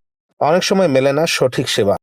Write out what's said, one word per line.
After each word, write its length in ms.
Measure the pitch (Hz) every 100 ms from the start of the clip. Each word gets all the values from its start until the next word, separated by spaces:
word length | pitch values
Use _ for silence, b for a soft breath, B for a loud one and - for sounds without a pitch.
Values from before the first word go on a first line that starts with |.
| _ _ _ -
অনেক 220 | 139 180
সময় 240 | - 196 180
মেলে 240 | 135 139
না 120 | 139 165
সঠিক 400 | - 131 135 127
সেবা। 260 | - 101 -